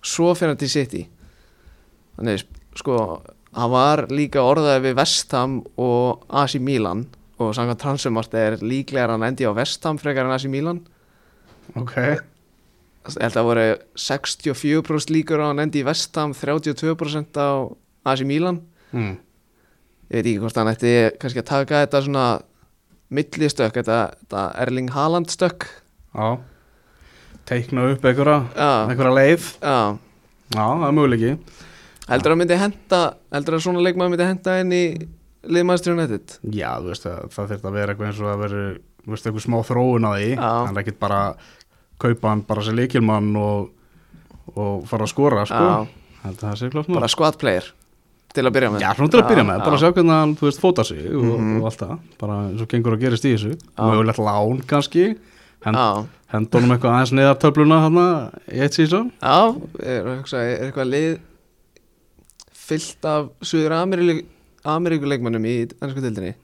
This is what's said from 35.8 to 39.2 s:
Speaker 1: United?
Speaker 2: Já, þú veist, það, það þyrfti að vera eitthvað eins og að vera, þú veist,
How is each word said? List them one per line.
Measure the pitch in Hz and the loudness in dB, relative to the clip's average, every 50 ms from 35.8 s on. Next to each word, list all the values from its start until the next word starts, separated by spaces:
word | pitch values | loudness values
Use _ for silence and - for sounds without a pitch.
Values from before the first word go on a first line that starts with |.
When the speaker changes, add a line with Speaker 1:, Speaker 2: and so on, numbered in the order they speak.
| 175 175 175 | 0 0 0
Speaker 1:
United? | 170 165 139 110 98 - - - - _ | 0 0 -2 -4 -6 -8 -12 -20 -12 _
Speaker 2:
Já, | - 107 104 80 58 62 58 | -6 -6 -4 -4 -4 -6 -6
þú | 78 90 87 | -6 -8 -10
veist, | - - | -8 -8
það, | 87 87 82 - - - | -10 -10 -10 -12 -14 -10
það | - 101 98 | -10 -8 -8
þyrfti | 104 98 104 95 | -8 -8 -8 -6
að | 98 104 | -4 -4
vera | 104 101 101 | -4 -4 -4
eitthvað | 101 107 104 104 | -6 -6 -8 -6
eins | 104 104 | -6 -4
og | 104 | -4
að | 101 101 104 | -4 -4 -4
vera, | 104 101 104 101 98 92 - - _ _ _ _ | -4 -4 -6 -6 -6 -8 -10 -16 _ _ _ _
þú | - | -12
veist, | 107 107 | -12 -8